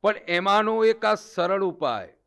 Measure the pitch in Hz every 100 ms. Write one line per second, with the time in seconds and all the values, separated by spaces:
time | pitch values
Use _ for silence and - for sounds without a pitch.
0 | 196 208 - 175 190 202 214 220 220 226
1 | 214 214 - - 175 196 190 170 147 110
2 | 92 _